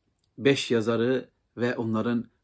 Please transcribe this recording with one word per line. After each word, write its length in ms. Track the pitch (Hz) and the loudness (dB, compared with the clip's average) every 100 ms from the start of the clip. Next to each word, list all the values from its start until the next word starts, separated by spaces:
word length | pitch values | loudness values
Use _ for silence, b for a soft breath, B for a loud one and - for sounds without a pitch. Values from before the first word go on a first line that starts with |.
| _ _ _ - | _ _ _ -2
beş 340 | 110 135 - | 2 2 2
yazarı 580 | 117 107 113 120 131 - _ _ - | 0 2 0 2 0 -4 _ _ -4
ve 180 | 123 131 | -4 -2
onların 540 | 113 110 110 120 - _ | -2 -2 -2 -2 -6 _